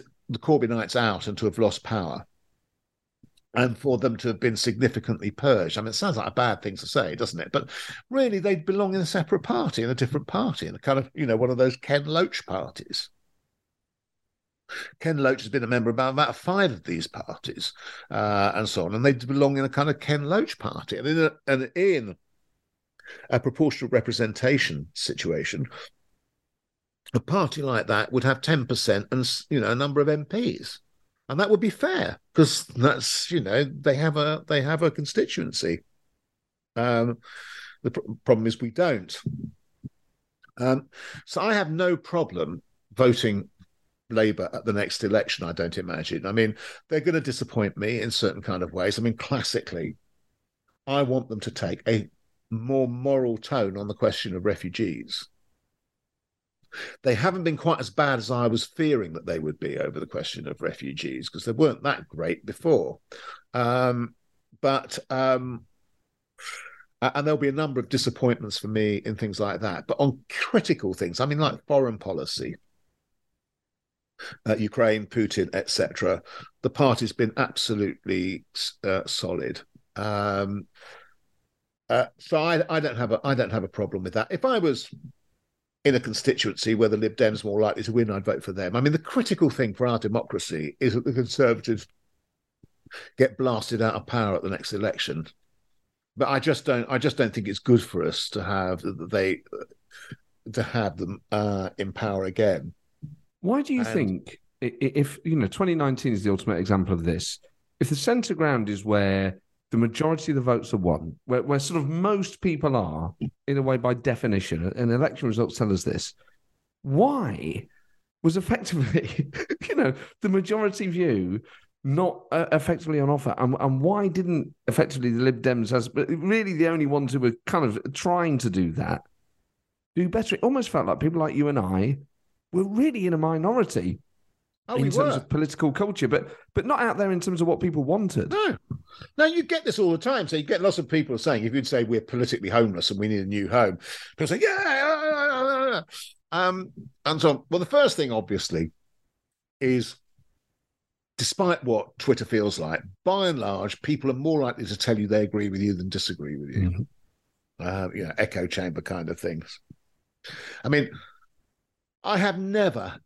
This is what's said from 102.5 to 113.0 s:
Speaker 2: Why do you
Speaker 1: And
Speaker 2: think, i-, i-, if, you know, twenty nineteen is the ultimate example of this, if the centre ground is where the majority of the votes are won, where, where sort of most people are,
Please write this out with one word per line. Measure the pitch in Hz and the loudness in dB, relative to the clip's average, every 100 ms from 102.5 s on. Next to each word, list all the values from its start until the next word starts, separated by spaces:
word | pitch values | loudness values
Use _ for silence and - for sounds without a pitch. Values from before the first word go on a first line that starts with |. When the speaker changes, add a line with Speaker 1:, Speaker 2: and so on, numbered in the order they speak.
| 85 78 - _ _ 147 - _ _ | 2 -4 -16 _ _ -18 -18 _ _
Speaker 2:
Why | 180 262 | -2 0
do | 285 | 0
you | 254 | 0
Speaker 1:
And | 226 | 0
Speaker 2:
think, | 185 107 92 - - _ - | 0 0 -2 -8 -20 _ -6
i-, | 120 | -6
i-, | - 135 147 | 0 0 2
if, | 139 - | 0 -2
you | 165 160 | -2 2
know, | 101 | 2
twenty | - 190 165 | 2 0 2
nineteen | 143 131 135 | 2 0 0
is | 104 | 0
the | 104 | 2
ultimate | 95 - 87 | 0 0 0
example | 92 98 90 | 2 2 4
of | 90 82 | 0 0
this, | 82 - - _ _ _ - | -2 -4 -10 _ _ _ -2
if | 139 | 0
the | 143 | 0
centre | - 240 - 160 | 2 2 0 0
ground | 156 127 104 | 2 2 0
is | 101 | -4
where | 104 104 98 98 95 92 _ _ - | 2 4 4 2 2 -4 _ _ -2
the | 113 | 2
majority | 117 117 156 160 160 | 2 2 0 0 0
of | 139 | 0
the | |
votes | 123 117 - | 4 2 2
are | 104 | 0
won, | 87 76 80 69 - | 2 2 -2 -12 -2
where, | 123 | 0
where | 123 139 | 2 0
sort | 139 170 | 0 -2
of | 139 | 0
most | 165 196 202 185 - | 0 2 2 -2 -2
people | 185 151 151 131 | -2 0 2 2
are, | 87 78 | 0 -2